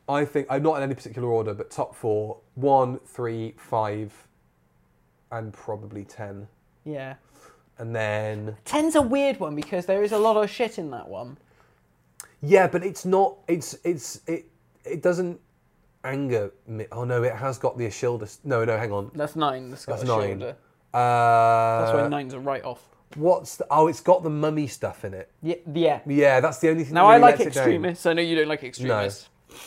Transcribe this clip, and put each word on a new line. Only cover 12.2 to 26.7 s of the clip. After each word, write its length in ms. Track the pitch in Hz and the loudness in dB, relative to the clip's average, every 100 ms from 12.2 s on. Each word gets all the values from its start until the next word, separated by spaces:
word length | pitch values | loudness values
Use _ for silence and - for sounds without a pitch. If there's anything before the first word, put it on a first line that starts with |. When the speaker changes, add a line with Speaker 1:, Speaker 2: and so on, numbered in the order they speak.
| - _ | -20 _
Speaker 1:
Yeah, 260 | 143 196 180 | 4 6 6
but 160 | 175 | 0
it's 220 | 190 190 185 | -4 -6 0
not, 300 | 190 190 - - | 2 2 -2 -4
it's, 260 | 170 - - | -4 -4 -6
it's, 380 | 175 160 - - - | -4 -4 -8 -14 -8
it, 180 | 165 - _ _ _ | -8 -10 _ _ _
it 180 | - 156 | -10 -2
doesn't 380 | 180 175 180 175 _ _ _ _ _ _ | 0 0 -4 -8 _ _ _ _ _ _
anger 480 | 131 135 139 113 101 - - | -8 -4 -2 -2 -2 -10 -14
me. 180 | 110 107 | -12 -10
Oh 120 | 117 | -8
no, 180 | 123 123 | -2 0
it 120 | 123 | 0
has 220 | 110 135 120 | -2 -6 -4
got 220 | 131 123 | -4 -4
the 80 | 113 | -6
Ashildus. 520 | - 123 120 104 - | -4 -4 -4 -8 -12
No, 180 | 143 117 113 | -4 0 0
no, 100 | 110 | 0
hang 160 | 113 | -2
on. 180 | 101 101 | -6 -8
Speaker 2:
That's 220 | 151 147 160 | -8 -8 -2
nine, 340 | 147 131 127 | -2 -2 -10
the 60 | 135 | -16
Scottish 220 | - 113 127 | -10 -6 0
Speaker 1:
That's 20 | |
nine. 300 | 110 101 98 | 0 0 -4
Speaker 2:
Shoulder. 160 | 123 - _ _ _ | -10 -14 _ _ _
Speaker 1:
Uh, 880 | 123 123 120 117 117 113 117 113 113 | 0 2 4 6 6 6 4 4 2
Speaker 2:
That's 140 | 113 | 2
why 140 | 113 113 | 2 0
nine's 260 | 143 131 | -2 -6
a 60 | 127 | -8
write-off. 420 | 139 135 - 123 _ _ _ | -6 -6 -8 -12 _ _ _
Speaker 1:
What's 420 | 147 160 185 143 - | -2 2 2 0 -10
the, 100 | - | 0
oh, 160 | 147 160 | 4 4
it's 140 | 151 | 2
got 220 | - 180 | 4 4
the 80 | 165 | 2
mummy 360 | 151 156 156 143 | -2 0 -2 -4
stuff 380 | - 98 - | -6 -8 -8
in 100 | 104 | -12
it. 160 | 95 - _ | -12 -16 _
Speaker 2:
Yeah, 140 | 160 170 165 | -8 -6 -6
yeah. 280 | 151 160 143 147 | 0 0 0 0
Speaker 1:
Yeah, 340 | 143 143 131 | 4 6 6
that's 180 | 151 120 | 2 2
the 100 | 160 | 0